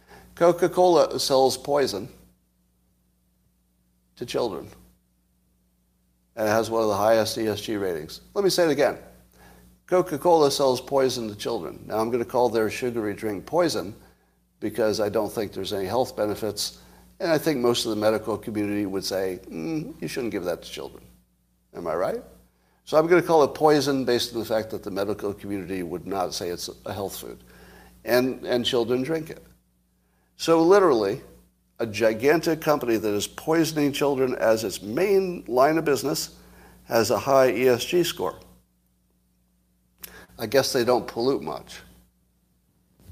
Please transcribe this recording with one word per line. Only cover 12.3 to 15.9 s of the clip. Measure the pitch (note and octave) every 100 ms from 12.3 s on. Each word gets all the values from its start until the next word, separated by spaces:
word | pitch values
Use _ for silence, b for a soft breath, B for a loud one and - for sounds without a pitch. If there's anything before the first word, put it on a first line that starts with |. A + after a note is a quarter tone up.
| B2 B2
their | A2+ G#2+
sugary | G2+ B2+ A#2 G#2+
drink | G2 A2 G2 -
poison | D#3 F3 A2 F2 A#2 b b b b _ _
because | G#2+ - A2 G#2
I | G#2+
don't | G#2 G#2
think | A#2+ G2+
there's | - F#2
any | G2
health | F#2